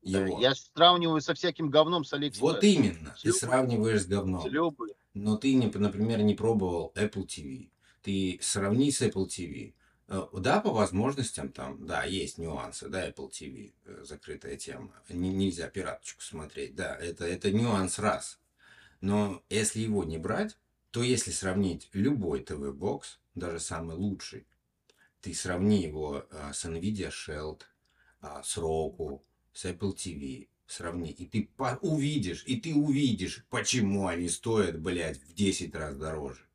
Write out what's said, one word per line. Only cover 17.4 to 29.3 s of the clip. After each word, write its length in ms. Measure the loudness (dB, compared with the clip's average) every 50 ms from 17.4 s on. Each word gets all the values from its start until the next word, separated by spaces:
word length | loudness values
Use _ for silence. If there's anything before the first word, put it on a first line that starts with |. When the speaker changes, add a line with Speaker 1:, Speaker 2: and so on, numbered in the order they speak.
| 0 2
Speaker 2:
нюанс 480 | 4 4 4 4 2 2 0 0 -2 0
раз. 400 | 0 0 0 0 -4 -10 -14 _ _ _ _ _ _ -20 -20 -20 -20 -20 _ _
Но 400 | 0 2 2 4 2 2 -2 -8 _ _
если 300 | 0 0 0 0 0 -2
его 240 | 0 2 2 0 0
не 140 | 0 -4 -4
брать, 400 | -2 -2 0 0 0 -2 -4 _ _ _ _ _ _ _
то 100 | -2 0 2
если 280 | 2 2 2 2 -2
сравнить 580 | -4 -2 -2 0 2 2 2 2 0 -2 -8 -6 -2
любой 480 | 2 2 4 4 2 0 0 -2 -2 -4
Т 120 | -6 -8
В-бокс, 640 | -6 -6 -6 -6 -2 -2 -2 -2 -2 -6 -14 -18 _ _ _ _
даже 240 | -8 -6 -6 -6 -6
самый 360 | -6 -6 -6 -6 -6 -6 -6
лучший, 500 | -2 -2 -2 -2 -4 -8 -12 -14 -14 -16 _ _ _ _ _ _ _ _ _ _ _ _ _ _ _
ты 120 | -12 -8 -8
сравни 480 | -6 -4 -2 0 2 4 6 6 4 4
его, 420 | 0 -4 -4 -6 -4 -6 -6 -8 _
а, 200 | -14 -12 -10 -8 -8
с 120 | -8 -6
Nvidia 440 | -6 -6 -4 -2 -4 -2 -2 -4 -6
Shield, 520 | -6 -10 -10 -8 -8 -6 -6 -8 -10 -12 -16 _ _ _ _ _ _ _ _ _ _ _
а, 220 | -16 -14 -14 -12 -8
с 140 | -6 -6 -4
Roku, 640 | -2 0 0 0 0 -2 -4 -6 -8 -8 -8 -10 _ _